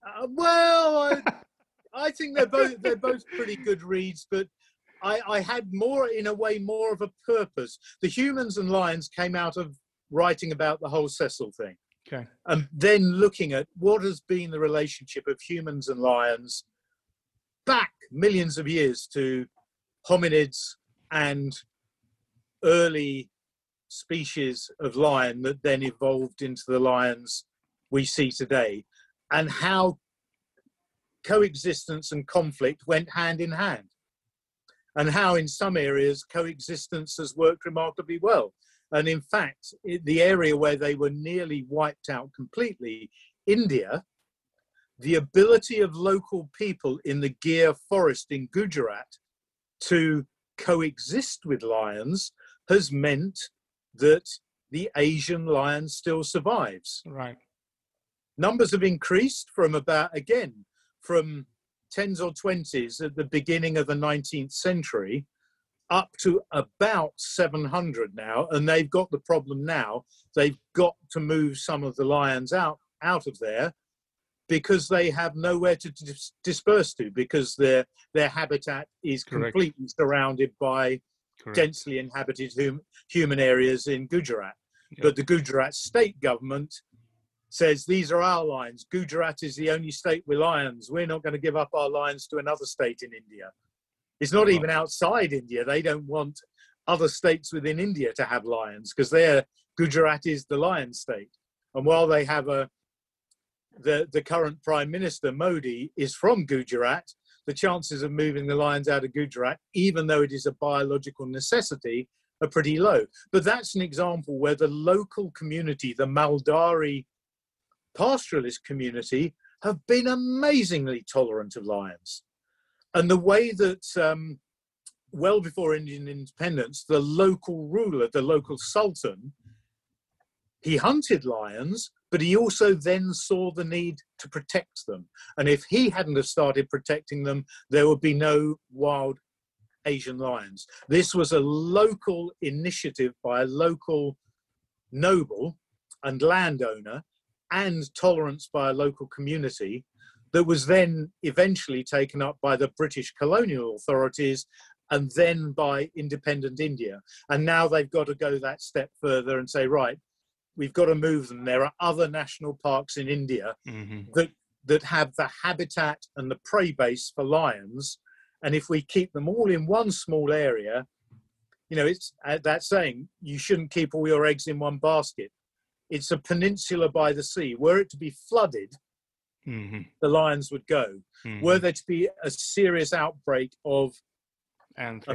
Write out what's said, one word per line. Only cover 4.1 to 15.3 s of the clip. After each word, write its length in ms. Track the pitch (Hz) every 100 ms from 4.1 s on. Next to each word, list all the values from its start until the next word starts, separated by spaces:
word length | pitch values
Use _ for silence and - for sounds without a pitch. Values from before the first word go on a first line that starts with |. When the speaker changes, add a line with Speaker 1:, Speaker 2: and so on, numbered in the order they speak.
| 165 -
Speaker 1:
but 180 | 196 190 _ _ _ _ _
I, 200 | 190 220 208
I 120 | 208
had 340 | 185 240 202
more, 360 | 190 226 277 254
in 180 | 226 208
a 60 |
way, 260 | 208 220 214
more 340 | 196 220 220
of 80 | 202
a 80 | 202 _ -
purpose. 540 | 226 202 - 123 - - -
The 60 | 185
Humans 500 | - 269 269 240 202
and 120 | 185
Lions 400 | 190 180 165 156
came 260 | - 180 180
out 220 | 170 165
of 180 | 165 139 _ _ _
writing 400 | 147 175 170 170
about 280 | 151 156 151
the 100 | 151
whole 180 | 156 147
Cecil 460 | 139 139 - 113
thing. 240 | - 104 87 _ _ _
Speaker 2:
Okay. 200 | 135 120 _ -
Speaker 1:
And 220 | 156 143
then 420 | 156 190 208 185
looking 400 | 180 202 - 160
at 140 | 135 147 -
what 260 | 185 214
has 160 | 190 165
been 320 | _ 185 170
the 80 | 156
relationship 680 | 151 151 151 - 135 143
of 120 | 139